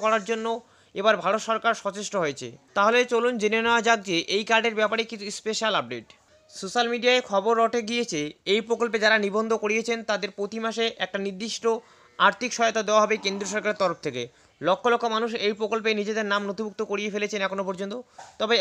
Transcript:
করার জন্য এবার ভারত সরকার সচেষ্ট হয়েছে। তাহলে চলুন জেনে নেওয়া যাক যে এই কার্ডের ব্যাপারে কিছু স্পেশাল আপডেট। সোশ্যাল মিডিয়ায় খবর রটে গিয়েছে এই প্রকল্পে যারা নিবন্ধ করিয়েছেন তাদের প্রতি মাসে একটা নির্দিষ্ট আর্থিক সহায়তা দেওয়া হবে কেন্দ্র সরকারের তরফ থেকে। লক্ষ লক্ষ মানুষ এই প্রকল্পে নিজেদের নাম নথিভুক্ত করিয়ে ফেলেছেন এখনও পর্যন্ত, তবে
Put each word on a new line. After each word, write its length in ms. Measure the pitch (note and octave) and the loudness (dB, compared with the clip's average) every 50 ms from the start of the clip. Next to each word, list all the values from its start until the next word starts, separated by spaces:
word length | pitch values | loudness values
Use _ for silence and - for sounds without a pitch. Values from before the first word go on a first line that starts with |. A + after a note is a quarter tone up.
| G#3 | 2
করার 200 | A3 A3+ A3 F#3 A3+ | 2 2 2 0 -2
জন্য 180 | A3+ A3+ A3 A3+ A#3 B3 - _ _ _ _ _ - | -4 -2 -2 -4 -4 -4 -6 _ _ _ _ _ -6
এবার 200 | F#3+ G3 A3 G#3+ F3 E3 | 0 4 4 4 4 2
ভারত 180 | F#3 G#3 G#3+ - A3 | 0 0 0 0 0
সরকার 240 | A3+ A3 A#3 A#3 G#3+ - - | -2 2 2 0 0 0 -4
সচেষ্ট 300 | G3+ F3+ G#3 G3+ - - G3 E3 | -8 -6 -6 -10 -4 -2 0 0
হয়েছে। 240 | D3 C3+ - B2+ A#2 B2 - _ _ - | 0 -2 -4 -10 -12 -12 -16 _ _ 0
তাহলে 220 | G3+ G3+ A3 A#3 B3 B3 A#3+ A#3+ | 2 4 4 6 4 2 2 2
চলুন 200 | A3+ A#3 B3 B3 A3 | 2 2 2 0 0
জেনে 180 | G#3 G#3 A3 A3+ A3+ | 0 2 2 2 2
নেওয়া 160 | A#3 A#3 A#3 G#3 | 4 2 4 4
যাক 120 | A#3 A#3 G#3+ F#3+ G3 | 4 2 2 2 0
যে 80 | E3+ E3+ - - F#3 | 0 0 0 0 -2
এই 80 | G#3 G#3+ A3 | -2 2 4
কার্ডের 260 | A3+ A3+ A3 A#3 G#3+ G#3+ | 2 4 4 2 0 2
ব্যাপারে 240 | G#3+ G3+ A3+ A3 A3+ A3 | 0 0 0 -2 -4 -6
কিছু 160 | A#3 G3+ G3+ G#3 - | -6 -10 -10 -10 -10
স্পেশাল 360 | - - G#3+ G#3+ - A3+ A3 F#3+ D#3 | -8 -6 -4 -4 -2 0 0 0 0
আপডেট। 260 | B2 A#2 B2+ A#2 A#2 _ - _ _ _ _ _ _ _ - | -2 -2 -8 -10 -12 _ -20 _ _ _ _ _ _ _ -14
সোশ্যাল 340 | - G3 F#3 - A#3+ A#3+ A#3 A#3+ | -12 -10 -4 0 0 0 0 0
মিডিয়ায় 280 | A#3+ A3+ B3 B3+ B3 B3 - | 0 2 4 4 4 2 2
খবর 240 | G3+ G3 F#3+ A3+ A#3 | 0 2 4 4 4
রটে 240 | A3+ A3+ A3+ B3 A#3+ G#3+ G#3 | 4 4 2 2 -2 -2 0
গিয়েছে 320 | A#3+ A#3+ A#3 - E3+ D3+ D3 D3+ - _ - F3 G3 | -2 -2 -2 -2 -2 -4 -4 -4 -8 _ 0 2 2
এই 80 | A3+ A3 | 2 2
প্রকল্পে 300 | A3+ A#3 G#3 A#3+ A#3 G#3+ A3 G#3 | 0 -2 0 0 -2 0 2 4
যারা 140 | G#3+ A3 G#3+ G3+ | 4 4 4 2
নিবন্ধ 260 | G3+ F#3+ A3 A3 A3+ A3+ G#3+ G#3+ | 0 0 0 0 0 0 0 0
করিয়েছেন 340 | G#3 G#3+ - - A#3 A#3 A3+ G#3+ - | 0 0 0 0 -2 -4 -4 -2 -4
তাদের 200 | G#3 F#3+ G3+ G3 - | -4 -2 -4 -6 -6
প্রতি 200 | - G3+ G3 A3 A3+ A3 | -6 -8 -6 -6 -4 -4
মাসে 200 | A3+ G#3+ A3+ A3+ A3+ - - F#3+ | -4 -2 0 -2 -2 -2 -4 -6
একটা 140 | - - G3 G3 | -4 -4 -4 -4
নির্দিষ্ট 380 | G3 F#3+ F#3 A3+ G#3+ - - - A#3 A3+ A#3+ - - - _ _ _ - - | -4 -6 -6 -8 -8 -6 -2 0 0 0 0 -6 -14 -20 _ _ _ -2 4
আর্থিক 320 | F3+ G3 F#3+ - B3 A#3+ - | 4 4 4 2 -6 -4 0
সহায়তা 240 | - A#3 A3+ A3 A3+ G#3 | 2 0 2 2 0 0
দেওয়া 140 | G#3 G#3+ A3 G#3+ | 4 4 4 4
হবে 120 | G#3 A3 F#3+ - | 4 2 -2 -2
কেন্দ্র 200 | F#3+ G3 G3+ G3+ F#3 G3+ | -4 -4 -4 -6 -4 -4
সরকারের 280 | G#3+ G3+ G#3+ G#3 - G3 | -2 -2 -2 0 2 0
তরফ 140 | F3 E3 - - | 0 0 -2 -6
থেকে। 180 | D3+ B2 B2 A#2+ A#2+ _ _ _ _ _ - | -6 -6 -6 -8 -8 _ _ _ _ _ -4
লক্ষ 220 | C#3+ E3+ F#3+ F#3 - A#3+ A#3+ | 0 0 0 2 2 2 2
লক্ষ 120 | A#3 A#3 A3+ A3 | 2 2 0 0
মানুষ 140 | A3 A#3+ A3+ A3+ A3+ G3+ | 0 -2 -2 -4 -2 -2
এই 60 | G#3 G#3+ G3+ | -2 0 -2
প্রকল্পে 300 | A3 G3+ A3+ A3+ G#3 A3+ A3 G#3 | -2 -2 -2 0 0 0 0 0
নিজেদের 260 | G#3 G#3+ G#3+ A3 G#3+ G3+ | -2 -2 -2 -2 0 0
নাম 100 | G3+ G#3 G3+ G3 | 0 0 -2 -4
নথিভুক্ত 320 | F#3+ G3 A3 G#3 G3 - A3 G#3 | -4 -4 -6 -6 -4 -6 -4 -4
করিয়ে 220 | G3+ G3+ G#3 G#3+ F#3+ | -2 -4 -4 -4 -2
ফেলেছেন 260 | G#3 G#3 G3+ G#3+ G3+ G3 | -2 -4 -2 -2 -2 -2
এখনও 160 | F#3 F#3+ G3 F#3+ F#3+ | -2 -2 -4 -4 -4
পর্যন্ত, 240 | F#3+ F3 G3 G3 G#3+ B3+ - _ - - - - - - | -4 -6 -6 -8 -8 -10 -12 _ -20 -20 -20 -16 -6 -4
তবে 160 | A3 G#3 A#3 F#3+ | 0 2 2 2